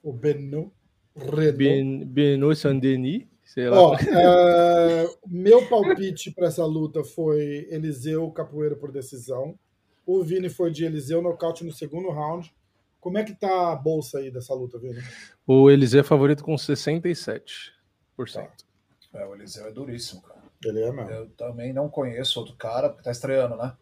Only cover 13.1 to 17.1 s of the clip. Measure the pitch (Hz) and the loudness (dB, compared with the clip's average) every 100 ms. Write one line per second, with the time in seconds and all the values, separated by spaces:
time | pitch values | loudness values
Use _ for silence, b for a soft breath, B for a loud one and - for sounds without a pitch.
13.1 | 196 214 202 202 185 175 151 147 160 147 | -6 -6 -6 -2 0 0 -2 -2 -2 -4
14.1 | 143 135 123 123 131 123 120 127 120 123 | -8 -8 -12 -8 -8 -8 -12 -14 -14 -16
15.1 | B B B - 131 139 139 131 135 135 | B B B 4 8 10 10 6 4 4
16.1 | 151 143 147 160 151 - 139 - 160 175 | 4 4 0 -2 -6 -4 -4 -2 -4 -4